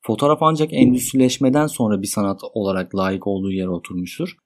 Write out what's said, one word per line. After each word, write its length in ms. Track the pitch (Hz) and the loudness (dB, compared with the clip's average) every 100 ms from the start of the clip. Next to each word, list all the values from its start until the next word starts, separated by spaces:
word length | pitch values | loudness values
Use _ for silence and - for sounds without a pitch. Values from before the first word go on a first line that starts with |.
| - | -4
Fotoğraf 320 | 107 143 151 | 0 2 4
ancak 320 | 160 156 156 | 2 2 -2
endüstrileşmeden 920 | - 127 127 123 135 127 127 131 139 151 | 4 4 4 0 2 2 2 2 2 0
sonra 360 | - 113 101 | 0 0 0
bir 40 | 101 | -2
sanat 340 | - 101 98 104 | -2 -2 -4 -6
olarak 400 | - 98 92 90 | -4 -2 -2 -4
layık 320 | 95 95 98 95 | -2 -2 -2 -4
olduğu 260 | 98 98 | -4 -2
yere 160 | 95 92 | -4 -4
oturmuştur. 680 | 87 - 92 90 - 165 - | -4 -6 -8 -8 -8 -10 -10